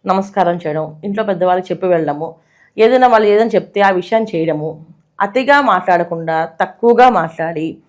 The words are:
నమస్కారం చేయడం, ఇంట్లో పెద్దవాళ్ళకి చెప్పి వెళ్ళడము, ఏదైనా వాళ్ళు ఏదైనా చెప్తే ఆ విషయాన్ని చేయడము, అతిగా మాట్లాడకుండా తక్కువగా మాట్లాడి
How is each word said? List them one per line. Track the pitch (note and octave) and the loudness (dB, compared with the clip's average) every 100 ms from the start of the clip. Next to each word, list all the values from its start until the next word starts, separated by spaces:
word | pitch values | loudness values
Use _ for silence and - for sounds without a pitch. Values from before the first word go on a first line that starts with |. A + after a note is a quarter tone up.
| F#3+ | -2
నమస్కారం | F#3+ G3 G3+ F3 F3 | -2 -2 -2 0 -2
చేయడం, | D#3+ D3+ D#3 - | -6 -6 -8 -10
ఇంట్లో | G3+ G3+ | -8 -6
పెద్దవాళ్ళకి | G3+ F3+ F3+ F#3 F#3 | -4 -2 0 0 -4
చెప్పి | E3 F#3 | -6 0
వెళ్ళడము, | E3+ D3+ D3 E3 E3 _ _ _ - | 0 0 -6 -10 -14 _ _ _ 0
ఏదైనా | A3+ B3+ B3+ | 2 4 4
వాళ్ళు | A3 G#3+ | 4 4
ఏదైనా | G#3 A3+ | 2 2
చెప్తే | G3 - G3+ | -2 -4 0
ఆ | G3+ | 0
విషయాన్ని | F#3 F3 A3+ G#3+ E3 | 0 -2 -2 -2 -4
చేయడము, | D#3+ D3+ D#3 D#3 - - _ _ | -2 -4 -6 -10 -18 -20 _ _
అతిగా | G3 B3 C4 C#4+ | -4 -2 2 2
మాట్లాడకుండా | C4 A#3+ G#3+ F3 F3 E3 E3 D#3+ E3 - | 2 0 2 0 0 -6 -4 -4 -4 -4
తక్కువగా | F#3 - A#3 A#3+ B3 | -6 0 2 6 4
మాట్లాడి | G3+ D#3+ - E3 D#3+ D#3+ - | 4 -4 -6 -6 -6 -8 -10